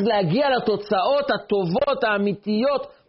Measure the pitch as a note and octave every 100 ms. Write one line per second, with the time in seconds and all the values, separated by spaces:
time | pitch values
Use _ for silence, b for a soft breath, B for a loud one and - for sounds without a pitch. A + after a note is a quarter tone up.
0 | G3+ G#3 E3+ A3+ C#4 B3 - G3+ - G3
1 | G3+ C#4+ C#4 G#3 - G3+ F3 G#3+ C#4+ C4+
2 | A3 G3+ G3+ G3+ G#3 G#3+ C4+ C4+ - B